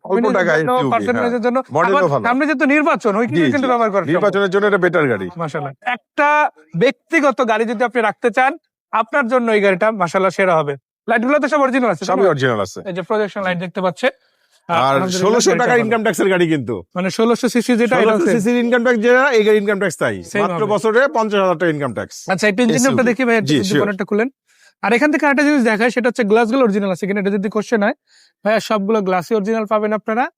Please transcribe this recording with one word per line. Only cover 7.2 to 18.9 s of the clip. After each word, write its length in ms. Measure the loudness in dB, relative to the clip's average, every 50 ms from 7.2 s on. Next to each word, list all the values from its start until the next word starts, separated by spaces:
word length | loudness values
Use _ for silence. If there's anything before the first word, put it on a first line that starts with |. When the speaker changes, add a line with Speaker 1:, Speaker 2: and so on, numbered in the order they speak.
| 2 2 0 0 -2 0
Speaker 2:
গাড়ি 160 | 0 -2 -2
যদি 200 | -4 -2 -2 -4
আপনি 180 | -2 -2 -2
রাখতে 280 | -2 -2 -4 _ -4 -2
চান, 280 | 0 2 0 0 -2 -4 _ _ _ _ _ _
আপনার 360 | -4 -4 -4 _ -2 -2 0 2
জন্য 240 | 0 0 0 2
এই 80 | 0 2
গাড়িটা 300 | 2 2 2 2 0 -2
মাশাআল্লাহ 400 | 0 0 -4 -2 0 0 0 0
সেরা 260 | 0 0 0 2 2
হবে। 200 | 0 0 -2 -6 -10 _ _ _ _ _ -2
লাইটগুলো 300 | -2 0 0 0 0 0
তো 100 | 0 0
সব 120 | 0 0
অরিজিনাল 300 | 0 2 0 0 0 0
আছে, 140 | -2 -4 -4
তাই 120 | -4 0
Speaker 1:
সবই 80 | 2 2
Speaker 2:
না? 40 | 2
Speaker 1:
অরিজিনাল 320 | 2 2 0 0 0 0
আছে। 200 | -4 -6 -6 -12 -12
Speaker 2:
এই 60 | -10
যে 100 | -8 -8
প্রজেকশন 400 | -6 _ -2 -2 -2 -4 -6 -6
লাইট 160 | -4 -4 -4 -4
দেখতে 220 | -6 -8 _ -4
পাচ্ছেন। 300 | -4 -4 -4 -2 -4 -4 -4 _ _ _ _ _ _ _ _ _ _ -2
Speaker 1:
আর 80 | 0
Speaker 2:
আলহামদুলিল্লাহ, 460 | 0 2 2 2 0 0 -2 -2 0
Speaker 1:
ষোলোশো 280 | 0 2 2 2 2 2
Speaker 2:
গাড়িটা 140 | 2 2 2
Speaker 1:
টাকার 140 | 2 2 2
Speaker 2:
ভালো। 80 | 2
Speaker 1:
ইনকাম 160 | 0 -2 0
ট্যাক্সের 260 | 0 -2 -2 0 0 2
গাড়ি 200 | 2 2 2 2
কিন্তু। 340 | 0 -2 -2 -6 -6 -8 -8 _ _
Speaker 2:
মানে 160 | -6 -4 -4
ষোলোশো 380 | -2 0 0 0 0 0 -2 0
সিসি 240 | 0 0 0 2 2
যেটা, 200 | 2 2 2 2
এটা 80 | 2 2
Speaker 1:
ষোলোশো 200 | 2 2 2 2
Speaker 2:
হচ্ছে 160 | 2 2 2
Speaker 1:
সিসির 240 | 2 2 2 2 2
ইনকাম 180 | 2 0 2
ট্যাক্স 180 | 2 2